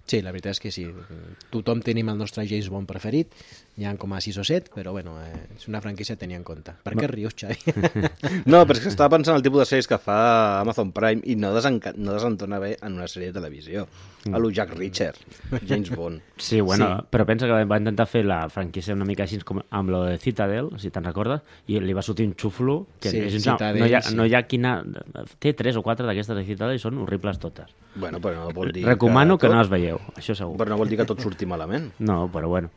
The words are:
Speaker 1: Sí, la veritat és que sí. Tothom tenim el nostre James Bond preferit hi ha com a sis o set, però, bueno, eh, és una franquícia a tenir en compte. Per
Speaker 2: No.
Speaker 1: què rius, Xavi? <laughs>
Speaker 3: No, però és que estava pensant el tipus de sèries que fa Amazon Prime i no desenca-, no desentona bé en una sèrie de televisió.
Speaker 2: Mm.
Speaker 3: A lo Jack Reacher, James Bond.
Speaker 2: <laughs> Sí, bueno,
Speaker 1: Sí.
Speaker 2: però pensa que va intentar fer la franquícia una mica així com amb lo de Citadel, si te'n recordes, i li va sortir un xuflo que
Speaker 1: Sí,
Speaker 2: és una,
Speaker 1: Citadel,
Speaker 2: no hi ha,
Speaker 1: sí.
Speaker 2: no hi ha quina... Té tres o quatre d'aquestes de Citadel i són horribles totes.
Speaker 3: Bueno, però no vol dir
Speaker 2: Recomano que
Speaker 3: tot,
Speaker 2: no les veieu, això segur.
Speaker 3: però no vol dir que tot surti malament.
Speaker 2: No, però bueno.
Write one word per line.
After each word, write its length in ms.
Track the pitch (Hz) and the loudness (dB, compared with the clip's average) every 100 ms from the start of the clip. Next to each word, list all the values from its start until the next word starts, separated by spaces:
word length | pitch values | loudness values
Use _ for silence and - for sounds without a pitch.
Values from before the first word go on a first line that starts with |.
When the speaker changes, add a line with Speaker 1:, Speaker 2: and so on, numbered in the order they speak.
| - | -4
Speaker 1:
Sí, 160 | 113 | -2
la 120 | 92 | -2
veritat 200 | 90 98 | -8 -8
és 80 | 98 | -8
que 100 | 107 | -8
sí. 160 | 92 87 90 92 82 82 90 - | -10 -12 -12 -16 -18 -18 -20 -10
Tothom 280 | 113 113 117 | -6 -2 -2
tenim 280 | 117 117 113 | 0 0 0
el 60 | 104 | -2
nostre 240 | 107 - 104 | -6 -6 -4
James 240 | 104 95 | -4 -4
Bond 160 | 98 95 | -8 -8
preferit 440 | 107 107 139 165 - - - _ - | -8 -2 0 -2 -6 -20 -20 _ -8
hi 100 | 101 | -6
ha 60 | 101 | -6
com 140 | 98 | -6
a 60 | 95 | -6
sis 160 | 107 98 | -6 -4
o 60 | 98 | 0
set, 220 | 175 - | 0 -2
però, 220 | - 92 | -12 -8
bueno, 220 | 98 87 80 | -8 -10 -12
eh, 240 | 80 82 - - | -12 -14 -16 -18
és 80 | - | -10
una 120 | 107 | -8
franquícia 320 | 104 98 104 | -8 -8 -8
a 40 | 110 | -8
tenir 160 | 90 90 | -10 -10
en 60 | 87 | -12
compte. 300 | 78 78 80 | -14 -16 -14
Per 100 | - | -6
Speaker 2:
No. 80 | 110 | -2
Speaker 1:
què 60 | 127 | -2
rius, 240 | 117 107 | -2 -6
Xavi? 240 | - 101 - - 131 127 107 | -8 -8 -4 -2 2 0 2
<laughs> 420 | 151 - 143 185 131 | -2 -2 -4 0 8
Speaker 3:
No, 140 | 170 170 | 10 10
però 100 | 123 | 6
és 60 | |
que 60 | - | 2
estava 240 | 101 143 160 | 4 6 6
pensant 200 | 151 156 | 6 4
el 60 | |
tipus 220 | 131 139 | 4 4
de 20 | 127 | 4
sèries 220 | 135 - | 2 2
que 80 | 104 | 0
fa 640 | - 104 117 117 107 98 | 2 4 6 6 4 2
Amazon 320 | 104 113 98 | 0 0 -2
Prime 280 | 95 110 110 - | 2 2 2 0
i 100 | 110 | 0
no 140 | 104 113 | 2 2
desenca-, 400 | 135 120 92 - | 2 0 -2 -6
no 160 | 101 | -2
desentona 460 | 104 117 104 101 101 | 0 0 -2 -4 -4
bé 160 | 98 - | -4 -6
en 100 | 107 | -8
una 140 | 90 87 | -8 -8
sèrie 240 | 92 90 | -8 -8
de 80 | 92 | -8
televisió. 480 | 80 71 78 98 98 - - - 107 | -10 -12 -8 -8 -8 -14 -20 -12 -4
Speaker 2:
Mm. 100 | 113 | 0
Speaker 3:
A 40 | |
lo 120 | 113 | 0
Jack 240 | 98 95 82 | 0 -4 -4
Reacher, 380 | 95 95 85 - - - - 123 104 | -6 -4 -4 -6 -18 -16 -6 -6 -2
James 220 | 135 98 | -2 -2
Bond. 320 | 107 85 80 - | -6 -6 -8 -14
Speaker 2:
<laughs> 80 | - | -12
Sí, 240 | - 113 | 0 2
bueno, 240 | 95 98 107 95 | 4 4 4 0
Speaker 1:
Sí. 60 | - | 0
Speaker 2:
però 160 | 107 110 | 2 2
pensa 220 | 113 123 | 2 4
que 160 | 113 101 | 4 4
va 120 | 104 | 2
intentar 280 | 107 104 113 | 2 0 2
fer 160 | 117 104 | 2 2
la 220 | 87 80 | 0 -2
franquícia 440 | - 90 95 87 | -6 -6 -6 -4
una 120 | 98 98 | -2 -2
mica 180 | 101 | -2
així 160 | 98 107 | -2 -4
com 180 | - 95 - | -6 -6 -4
amb 200 | 101 95 | -2 0
lo 140 | 92 90 | 2 0
de 120 | 87 | 0
Citadel, 500 | - 110 101 107 147 117 | -2 0 0 -2 -4 -8
si 140 | 98 | -8
te'n 120 | 95 | -6
recordes, 380 | 87 87 107 147 - - - | -6 -4 -2 -4 -8 -18 -4
i 120 | 101 | -2
li 140 | 95 | 0
va 80 | 95 | -2
sortir 240 | 98 104 110 | -2 0 -2
un 80 | 90 | 0
xuflo 500 | 107 - 127 147 202 - | -4 -2 -2 -2 -6 -8
que 100 | 107 | -4
Speaker 1:
Sí, 60 | 110 | -2
Speaker 2:
és 140 | 104 107 | 0 0
una, 140 | 107 123 | 0 0
Speaker 1:
Citadel, 220 | 104 104 | 0 2
Speaker 2:
no 60 | 117 | 4
hi 60 | 123 | 4
ha, 60 | |
Speaker 1:
sí. 140 | 110 110 | 2 2
Speaker 2:
no 100 | 113 | 4
hi 100 | 123 | 4
ha 80 | 117 | 2
quina... 300 | 127 127 110 - 50 50 - - - | 0 0 -2 -4 -10 -12 -14 -14 -2
Té 140 | 147 | -2
tres 220 | 143 117 113 | 0 0 0
o 60 | |
quatre 220 | 113 117 123 | 0 -2 0
d'aquestes 300 | 101 104 104 | -2 -2 -4
de 60 | 95 | -4
Citadel 300 | 98 113 127 | -4 -2 -2
i 40 | |
són 180 | 110 135 | -4 -4
horribles 380 | 95 95 101 92 | -4 -2 -2 -4
totes. 340 | 85 - - _ - 98 | -8 -12 -20 _ -18 -8
Speaker 3:
Bueno, 240 | 92 87 | -8 -4
però 240 | 92 82 85 | -4 -4 -6
no 80 | |
vol 180 | 85 95 | -4 -4
dir 120 | 90 110 | 0 2
Speaker 2:
Recomano 520 | 117 117 123 151 185 | 6 6 6 6 6
que 100 | 120 | 6
Speaker 3:
tot, 60 | 117 | 6
Speaker 2:
no 60 | |
les 80 | 101 | 4
veieu, 300 | 95 85 82 - - | 4 0 -2 -8 -14
això 180 | - 104 | -6 -6
segur. 220 | 90 82 | -4 -2
Speaker 3:
però 120 | 107 | -2
no 80 | 107 | 0
vol 120 | 110 | 0
dir 80 | 110 | 2
que 80 | 113 | 0
tot 140 | 104 | 0
surti 240 | 110 90 92 | -4 -4 -4
malament. 460 | 85 80 123 151 - | -4 -4 -4 -6 -4
Speaker 2:
No, 280 | 110 90 90 | 0 2 0
però 160 | 90 80 | -2 0
bueno. 200 | 90 82 | 0 -2